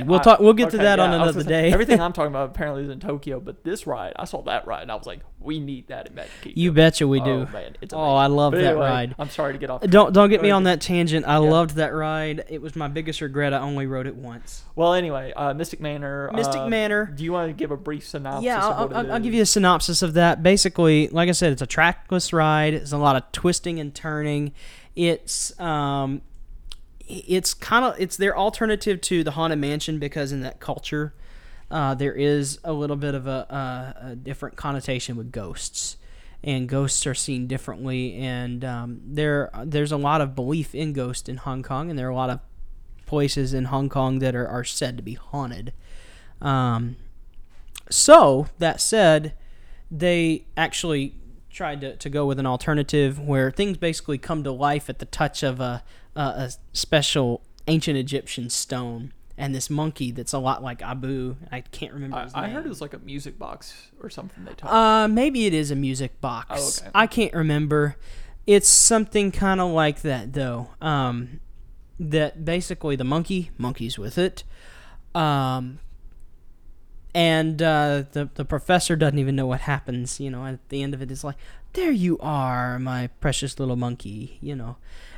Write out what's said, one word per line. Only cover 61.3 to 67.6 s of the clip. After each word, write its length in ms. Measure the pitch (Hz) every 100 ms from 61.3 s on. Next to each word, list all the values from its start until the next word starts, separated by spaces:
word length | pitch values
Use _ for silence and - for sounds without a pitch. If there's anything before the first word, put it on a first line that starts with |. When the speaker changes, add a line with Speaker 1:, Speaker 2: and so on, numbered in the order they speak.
| 131 170
Speaker 1:
I 120 | 127
can't 300 | - - 151
remember 220 | 143 135 127
Speaker 2:
I, 60 |
Speaker 1:
his 100 | -
Speaker 2:
I 80 | 139 202
heard 100 | 269
Speaker 1:
name. 80 | 330
Speaker 2:
it 20 |
was 120 | 175
like 100 | 147
a 40 | -
music 400 | - 139 143 -
box 520 | - - - - - -
or 100 | -
something 340 | - 190 -
they 80 | 185
talked 200 | - -
Speaker 1:
Uh, 360 | 226 220 220 214
maybe 380 | 220 294 254 214
it 80 |
is 160 | 156 147
a 40 |
music 460 | 139 135 127 127 -
box. 280 | 131 117 -
Speaker 2:
Oh, 340 | 143 139 -
okay. 60 | -
Speaker 1:
I 120 | 202 220
can't 260 | 240 208
remember. 640 | 165 156 147